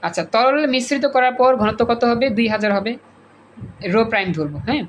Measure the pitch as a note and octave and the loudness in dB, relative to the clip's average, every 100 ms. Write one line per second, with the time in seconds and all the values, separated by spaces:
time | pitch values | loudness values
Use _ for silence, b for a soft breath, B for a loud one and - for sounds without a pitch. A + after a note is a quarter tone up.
0 | E3+ F3 E3 A3 B3+ C#4 D4+ B3+ B3 C#4 | -6 -6 -2 2 2 2 2 0 -2 -2
1 | C#4 C4 B3+ B3+ B3+ C4 G#3+ A3 A#3 A#3 | 0 2 2 4 4 4 0 0 0 2
2 | A#3+ A#3 C4 G#3 A3+ G#3+ G#3 G3+ G3+ B3 | 2 2 0 0 0 0 0 0 -2 -8
3 | - - - _ - - - - G3 G3 | -12 -20 -20 _ -20 -20 -18 -12 -2 0
4 | A3 A3 F#3+ D#3+ D3 D3 G#3 C#4+ | 2 0 -2 -4 -4 -6 -4 -4